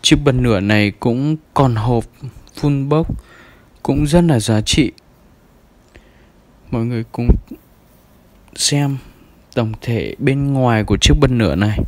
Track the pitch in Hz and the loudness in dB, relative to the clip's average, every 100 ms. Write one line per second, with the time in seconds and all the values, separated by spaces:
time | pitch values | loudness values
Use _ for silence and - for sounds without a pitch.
0 | - 151 143 127 123 104 101 104 104 101 | 4 2 2 0 0 0 2 2 0 -2
1 | 123 120 143 156 _ - 135 113 110 120 | -4 -2 -2 -4 _ 0 0 2 0 -2
2 | 110 _ 131 - - - 147 139 135 151 | -4 _ -18 -18 -20 -6 -2 -2 0 -2
3 | 170 - - - - - _ _ - 139 | -2 -8 -12 -20 -20 -20 _ _ -4 -2
4 | 147 170 170 131 104 107 107 - 120 - | 2 2 4 2 2 -2 0 0 -2 -4
5 | _ _ _ _ _ _ _ _ _ - | _ _ _ _ _ _ _ _ _ -20
6 | _ _ _ _ _ _ - 123 117 120 | _ _ _ _ _ _ -10 -6 -4 -6
7 | 113 - 120 - - - _ _ _ _ | -8 -6 0 0 0 -20 _ _ _ _
8 | _ _ _ _ _ - - 143 143 135 | _ _ _ _ _ -6 -2 0 -2 -4
9 | - - - _ _ - 113 110 - 117 | -10 -20 -20 _ _ -4 -4 -4 -4 -4
10 | 60 - 135 135 139 135 127 113 101 98 | -4 -4 -2 -2 -2 0 2 2 0 0
11 | - 151 135 123 101 76 104 104 | 2 4 4 2 0 2 0 -2